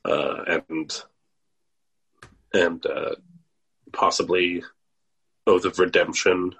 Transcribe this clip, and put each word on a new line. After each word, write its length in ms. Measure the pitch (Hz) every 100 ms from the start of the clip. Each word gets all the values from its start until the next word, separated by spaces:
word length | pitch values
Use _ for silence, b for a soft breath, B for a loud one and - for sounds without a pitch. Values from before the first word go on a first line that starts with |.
uh, 400 | - 69 71 - -
and, 580 | 82 - 80 78 - - _ _ _ _ _ _ _ _ _ _ _ - _ _
and, 320 | 101 85 82 -
uh, 300 | - 78 - _ - _ _ _ _ -
possibly 680 | - 87 - 85 90 90 87 - _ _ _ _ _ _ _ -
Oath 160 | 90 92
of 140 | -
Redemption. 760 | 90 90 85 78 95 92 90 -